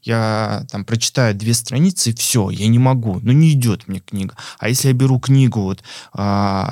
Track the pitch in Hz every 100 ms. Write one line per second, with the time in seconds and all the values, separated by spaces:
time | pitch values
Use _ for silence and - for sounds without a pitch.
0 | - 113 110 110 107 104 - 104 98 117
1 | - 143 117 101 110 117 - 123 185 185
2 | 117 113 - 120 95 - 107 120 131 131
3 | 113 92 110 143 160 143 117 92 - 95
4 | - 101 95 - - - 107 127 135 127
5 | 135 127 131 135 127 107 95 95 - -
6 | - - 101 101 101 98 -